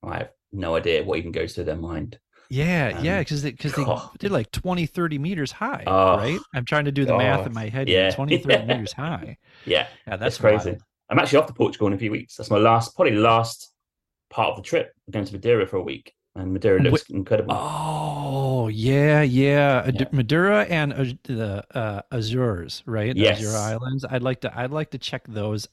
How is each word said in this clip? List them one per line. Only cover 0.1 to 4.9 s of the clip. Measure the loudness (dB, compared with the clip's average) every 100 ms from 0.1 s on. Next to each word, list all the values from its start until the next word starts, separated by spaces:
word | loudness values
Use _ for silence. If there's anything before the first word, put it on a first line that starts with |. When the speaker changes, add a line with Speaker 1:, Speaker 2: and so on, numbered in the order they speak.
| -8
Speaker 1:
have | -10 _ _
no | -8 -2 0
idea | 2 0 0
what | -4
even | -4
goes | -6 -6 -6
through | -6
their | -6
mind. | -6 -8 -8 -12 _ _ _
Speaker 2:
Yeah, | -2 0 2 0 0
yeah, | -2 -2
Speaker 1:
Um, | -2
Speaker 2:
'cause | -4
they, | -4
'cause | -6 -4
they, | -2 0
Speaker 1:
God. | -2 -4 -8
Speaker 2:
they're, | -2
like, | -2 -2
twenty, | -6 -4 -2
thirty | -2